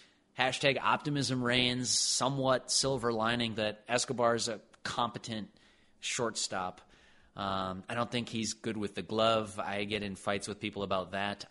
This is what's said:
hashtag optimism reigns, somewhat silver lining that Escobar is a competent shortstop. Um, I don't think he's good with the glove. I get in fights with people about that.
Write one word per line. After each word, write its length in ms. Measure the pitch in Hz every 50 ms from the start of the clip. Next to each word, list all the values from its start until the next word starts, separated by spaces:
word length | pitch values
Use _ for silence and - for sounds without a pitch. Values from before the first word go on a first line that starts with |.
| - - _ _ _ _ _ -
hashtag 400 | 127 131 127 - - 143 131 123
optimism 640 | - 104 120 - - 147 147 143 131 113 131 127 123
reigns, 480 | 120 123 127 123 123 123 127 127 120
somewhat 800 | - - - - - - 127 131 139 139 131 131 131 123 - -
silver 420 | - - - 135 135 127 110 120 117
lining 420 | 110 110 113 120 120 120 113 107
that 280 | 110 107 107 104 - - -
Escobar 460 | 120 123 - - 127 113 120 117 117
is 140 | 113 104 117
a 140 | 110 98 - _ - _ _
competent 680 | - - - 120 113 - 113 - - 113 107 98 - - _ _ - _ _ _ _ _ _
shortstop. 800 | - - - - 120 113 98 - - - 107 95 92 92 - - - - - - - - - - - _ _
Um, 480 | - 101 98 95 95 95 92 92 95 95 -
I 60 | 117
don't 160 | 117 120 -
think 180 | - 120 117 -
he's 260 | - 113 110 101 -
good 240 | - - 117 107 110
with 180 | 104 95 -
the 60 | 104
glove. 580 | 92 - 110 110 110 113 113 110 107 101 95 104
I 240 | 85 92 101 101 104
get 180 | 101 107 107
in 140 | 104 101 95
fights 320 | - - 107 101 101 - -
with 120 | 101 -
people 220 | - 104 101 101
about 300 | 101 92 98 95 90 85
that. 340 | 98 98 101 101 101 - - -